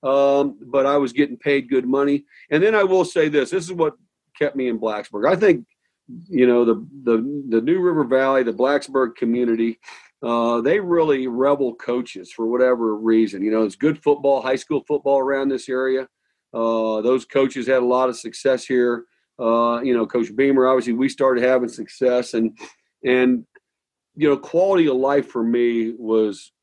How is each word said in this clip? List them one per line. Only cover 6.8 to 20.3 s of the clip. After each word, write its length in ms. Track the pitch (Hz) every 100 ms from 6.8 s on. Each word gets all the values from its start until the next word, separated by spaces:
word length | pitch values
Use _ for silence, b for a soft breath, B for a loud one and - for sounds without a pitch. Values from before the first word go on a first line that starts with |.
| - -
the, 400 | 123 113 127 147 135
the 120 | 113
New 200 | 120 185
River 220 | 180 160
Valley, 400 | 123 131 135 135
the 100 | 120
Blacksburg 640 | 101 127 143 139 135 123 -
community, 640 | 120 117 120 113 113 113 B B B _
uh, 400 | 117 117 117 117
they 180 | 120 196
really 480 | 185 170 156 139 131
rebel 460 | 120 135 143 131
coaches 580 | 113 - 123 120 95 90
for 140 | - 113
whatever 500 | 123 127 123 113 107
reason. 480 | 113 113 110 95
You 80 | 104
know, 120 | 110
it's 120 | 110 -
good 260 | 151 156
football, 400 | - 143 139 135
high 140 | 123 135
school 280 | - 147 -
football 300 | 147 139 139
around 320 | 131 139 135
this 180 | 131 -
area. 400 | 127 131 131 131 _ _ _ _
Uh, 480 | 117 113 113 110 110
those 240 | 113 127 -
coaches 400 | 135 135 135 120
had 160 | 131
a 40 | 123
lot 220 | 123 127
of 100 | 120
success 480 | 110 - 135 127 -
here. 400 | 127 123 120 117 b b -
Uh, 420 | 117 117 117 120
you 120 | 131
know, 120 | 120 110
Coach 280 | 123 113